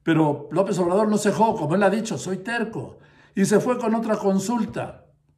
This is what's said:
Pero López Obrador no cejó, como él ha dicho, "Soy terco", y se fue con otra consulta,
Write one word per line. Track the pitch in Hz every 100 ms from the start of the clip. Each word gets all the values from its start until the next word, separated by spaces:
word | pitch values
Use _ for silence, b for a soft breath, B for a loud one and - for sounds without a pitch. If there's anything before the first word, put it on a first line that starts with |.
Pero | - 156 156 - -
López | 156 202 180
Obrador | 175 190 214
no | 202
cejó, | 202 - 226 -
como | 147
él | 185
ha | 196
dicho, | 220 - 156
"Soy | 180 190
terco", | 226 233 214 156 - - b b b
y | - 196
se | 202
fue | 247 240
con | 226
otra | 226 220 185
consulta, | 196 196 - 240 202 139 - - _ _ _